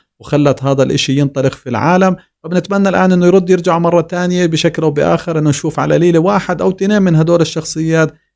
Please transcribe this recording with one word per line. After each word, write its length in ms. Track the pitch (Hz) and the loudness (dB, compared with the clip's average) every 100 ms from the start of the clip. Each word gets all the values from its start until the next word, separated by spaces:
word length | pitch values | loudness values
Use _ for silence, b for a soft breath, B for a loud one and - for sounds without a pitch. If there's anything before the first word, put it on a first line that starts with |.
| _ _ | _ _
وخلت 440 | - 151 143 135 | -4 0 2 0
هذا 200 | 135 139 | 0 0
الإشي 340 | 131 143 - 139 | 0 0 -2 0
ينطلق 360 | 139 139 135 | -2 -2 -4
في 160 | - - | -4 -6
العالم. 460 | 117 143 185 190 180 B _ | -2 0 2 2 0 B _
فبنتمنى 460 | 165 180 175 196 196 | -6 -4 -2 -2 0
الآن 220 | 185 185 | 2 2
إنه 140 | 180 175 | 2 4
يرد 240 | 190 180 | 2 2
يرجع 300 | 180 175 170 | 0 0 0
مرة 220 | 170 170 | 2 0
تانية 440 | 165 180 180 180 175 | -2 -4 -2 0 0
بشكل 380 | 160 170 - | 0 -2 -2
أو 80 | 156 | -2
بآخر، 480 | 143 160 170 - 160 | 0 0 0 -2 -2
إنه 100 | 151 | 0
نشوف 300 | 139 160 147 | 0 -4 -4
على 140 | 147 | 0
قليلة 260 | 151 175 165 | 2 2 2
واحد 420 | 180 202 - 180 | 2 0 -2 -2
أو 80 | 190 | -2
اثنين 320 | 185 196 208 | -2 0 0
من 140 | 190 160 | 2 2
هدول 260 | 160 170 | 2 2
الشخصيات 680 | 156 160 151 156 160 160 160 b b | 0 -4 -8 -6 -2 0 0 b b